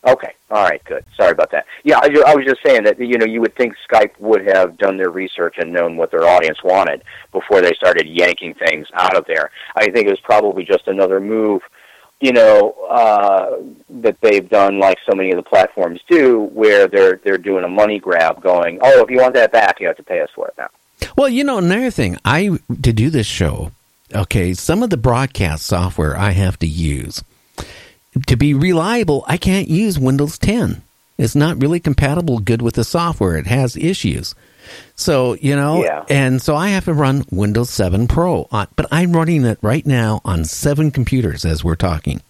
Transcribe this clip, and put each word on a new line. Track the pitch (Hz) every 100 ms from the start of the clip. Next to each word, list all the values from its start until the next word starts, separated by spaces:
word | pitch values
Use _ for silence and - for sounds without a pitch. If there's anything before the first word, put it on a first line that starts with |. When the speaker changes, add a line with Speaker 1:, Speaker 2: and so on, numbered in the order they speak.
| 123
Speaker 1:
Okay. | 131 - - _
All | 107
right, | 95 73
good. | - 71 - -
Sorry | 95
about | 87 80
that. | 76 - -
Yeah, | 143 151
I | 147
ju-, | 147 135
I |
was | 147
just | 135 127
saying | 151 127
that, | 104 101
you | 123 120
know, |
you | 113 113
would | 113
think | - 123 - -
Skype | 113 104 _
would | 104 107 98
have | 95 92 85
done | 98 95
their | 92
research | 87 92 - 85 -
and | 82
known | 87 85 82
what | 82
their | 82
audience | 85 90 82 78
wanted | 90 92 90 69 - - -
before | 98 - 101
they | 90
started | 80 92 87 78
yanking | 82 87 85 87
things | 76 85 80 73
out | 87 90 92
of | -
there. | 82 73 - -
I | - 107
think | 104 101
it |
was | 98
probably | - 107 107 95
just | 87 95 -
another | 98 95 95
move, | 101 110 107 98 - _ _ _ _ _
you | 135
know, | 123 110 104 104 - -
uh, | 120 113 104 101 98 - - 92 - _ 127
that | 113 101
they've | 113 101 90
done | 107 98 98
like | 98 90 -
so |
many | 98 95
of | 90
the |
platforms | - 101 95 - 90 85 _
do, | 175 131 120 104
where | 110 107 101 98
they're, | 98 95 95
they're | 101 95
doing | 90 95
a | 90
money | 95 104 104
grab | 92 87 80 78
going, | 92 90 85 85
"Oh, | 139 131
if | 113
you | 127
want | 127
that | 123 113
back, | 117 101 87
you | 90
have | 82
to |
pay | - 90
us | 76
for | - -
it | -
now." | 60 _ _ _ - -
Speaker 2:
Well, | 269
you | 247
know, | 285 240
another | 175 196 254
thing, | - 107 87 -
I, | 143 202 175 _ 117
to | 131
do | 110 123
this | 156 107
show, | - 82 - 80 - _ _ _
okay, | - 92 110 90
some | 90 - 175
of | 240
the | 165
broadcast | 117 120 135 - 92 76
software | - 90 90 - 78 69
I | 101
have | 92 95 -
to | 82
use, | 78 82 69 57 - - _ _ - - - - _ _ - 131
to | 117
be | 143
reliable, | 139 175 175 175 240 196 143 -
I | 156
can't | - 190 -
use | 160 220 165
Windows | 131 139 147 -
ten. | - 220 175 - - _ _ _
It's | 117
not | 147 151 147
really | 135 175
compatible | 170 139 139 156 170 120
good | 98 113
with | 117
the | 117
software. | 113 170 170 - 95 80
It | 73
has | 123 131 -
issues. | 160 190 104 - - - _ _ - - -
So, | - - 143 127
you | 107 135 143
know, | 143 156
Speaker 1:
Yeah. | 85 76 -
Speaker 2:
and | 139 131 127
so | -
I | 151 190
have | 196
to | 180
run | 151 139 139 -
Windows | 90 104 104 120
seven | - 95 90 120
Pro, | - 175 135 73
on, | 107 98 -
but | 151
I'm | 156 180
running | 170 160 165
it | 123 107
right | 107 135 147
now | 127 113 107
on | - 87
seven | 80 - 147 143 156
computers | 139 120 135 110 73
as | 85 78
we're | 85
talking. | 82 92 78 - 71 -